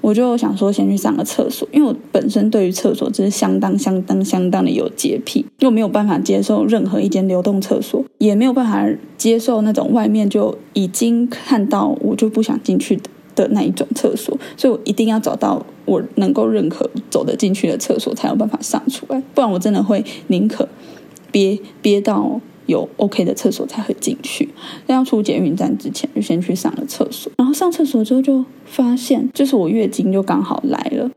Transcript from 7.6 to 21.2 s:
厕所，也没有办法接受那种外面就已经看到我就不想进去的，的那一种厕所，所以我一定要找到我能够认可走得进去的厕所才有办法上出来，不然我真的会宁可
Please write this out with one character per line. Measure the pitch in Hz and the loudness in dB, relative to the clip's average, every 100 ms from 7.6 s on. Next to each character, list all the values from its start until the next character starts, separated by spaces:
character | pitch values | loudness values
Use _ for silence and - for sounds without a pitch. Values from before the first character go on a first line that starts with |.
厕 | 196 - | 0 -2
所， | 208 - 262 _ | 0 -4 -4 _
也 | 214 | 2
没 | 208 | 4
有 | 262 | 2
办 | 254 233 | 2 0
法 | 202 202 - - - | 0 0 -2 -8 -4
接 | 220 226 | 2 2
受 | 226 226 | 2 0
那 | 214 | 2
种 | 208 - | 0 2
外 | 233 214 | 2 2
面 | 214 208 | 2 2
就 | 214 214 - - | 2 0 -2 -6
已 | - 185 | -2 -2
经 | - 233 233 240 | 0 2 2 0
看 | - - 240 196 | -4 0 0 2
到 | 202 214 - | 0 0 0
我 | 202 202 | -2 0
就 | 220 | 0
不 | 214 | 0
想 | 220 214 | 0 -2
进 | - - | 0 0
去 | - 185 | 2 -2
的， | - - - - | -2 -20 -6 0
的 | - | 2
那 | 208 | 2
一 | 180 | 0
种 | 185 - | 0 -4
厕 | 226 214 214 | 0 0 0
所， | - 269 - - | -4 -6 -8 0
所 | 269 | 0
以 | |
我 | 220 | 0
一 | 220 | -2
定 | 202 226 | 0 2
要 | 220 | 2
找 | - - | -2 -2
到 | 214 - - - | -2 -2 -6 -12
我 | - 190 - | -2 -2 0
能 | - 190 | 0 2
够 | - 226 | 2 2
认 | 220 160 | 2 0
可 | 180 - - - | -2 -4 -4 -4
走 | - | -2
得 | - - | -2 0
进 | 202 | 0
去 | 196 - | 0 0
的 | - | -2
厕 | - - | -2 -2
所 | - | -2
才 | - - | -4 -2
有 | |
办 | - 220 | 0 0
法 | - | -2
上 | - - - | -4 -4 -4
出 | 262 - | -6 -6
来， | 269 269 | -6 -2
不 | - | 0
然 | 240 | 2
我 | 185 | 2
真 | 185 | 0
的 | 196 | 0
会 | 202 202 220 - - | 2 0 -2 -10 -2
宁 | 180 208 | 0 0
可 | - - - - - - - | 0 -6 -6 -20 -20 -20 -20